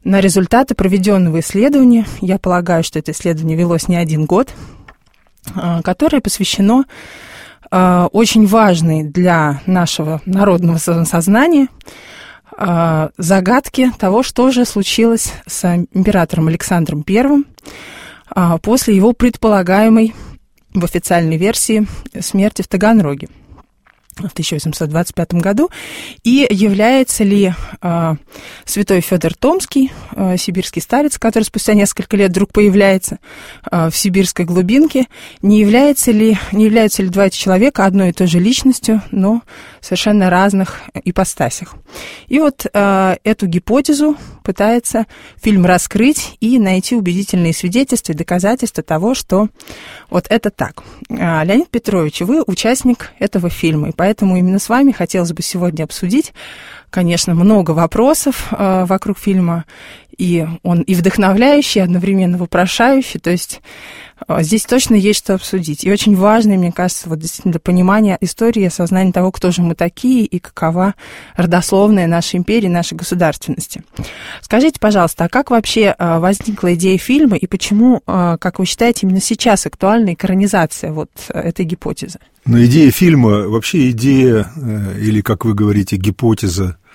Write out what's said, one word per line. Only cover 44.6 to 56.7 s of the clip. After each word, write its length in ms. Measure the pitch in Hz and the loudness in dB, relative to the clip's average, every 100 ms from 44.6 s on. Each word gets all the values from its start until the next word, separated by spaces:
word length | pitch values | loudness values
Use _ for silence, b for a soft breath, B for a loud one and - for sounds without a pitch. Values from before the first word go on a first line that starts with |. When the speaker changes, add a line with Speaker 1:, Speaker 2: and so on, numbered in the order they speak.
| 208 233 - 226 220 B B - | 0 0 -2 -4 -4 B B -6
Speaker 1:
фильм 240 | 226 202 180 | 0 2 4
раскрыть 720 | 180 - 208 240 302 - - | 2 0 0 2 0 -6 -4
и 180 | 220 254 | 0 2
найти 380 | 196 185 - 240 | 2 0 0 -2
убедительные 560 | 180 180 196 185 170 | -2 -2 -2 0 0
свидетельства 600 | 165 180 214 277 240 - | -2 -2 -2 0 -2 -4
и 40 | 156 | -8
доказательства 680 | 170 180 196 254 233 - | -4 -2 0 -2 -4 -6
того, 320 | - 160 202 | -4 -2 -2
что 340 | 262 - 185 214 B B B B B B | -4 -2 0 0 B B B B B B
вот 160 | 180 - | -6 -2
это 180 | 226 208 | -2 -2
так. 340 | - 131 - B B - | -4 -8 -8 B B -12
А, 340 | - 170 160 | -6 -2 0
Леонид 240 | 160 226 339 | 2 0 0
Петрович, 540 | 240 - 196 156 - | -4 -2 -2 -2 -4
вы 200 | 180 302 247 | -2 0 -2
участник 640 | 180 220 262 254 240 - - | -2 -2 0 0 -2 -6 -6
этого 320 | 196 196 170 | -4 -2 -2
фильма, 400 | - 165 156 147 | -2 -2 -2 -4
и 20 | |
поэтому 440 | - 185 214 196 180 | -2 -2 0 0 2
именно 240 | 180 196 | 0 -2
с 80 | - | -2
вами 240 | 240 277 | 2 2
хотелось 400 | 226 175 185 175 | 2 -2 -2 -4
бы 100 | 165 | -4
сегодня 400 | - 180 175 156 | -6 -4 -4 -4
обсудить, 500 | 156 - 180 254 - B B B B | -8 -6 -2 -2 -2 B B B B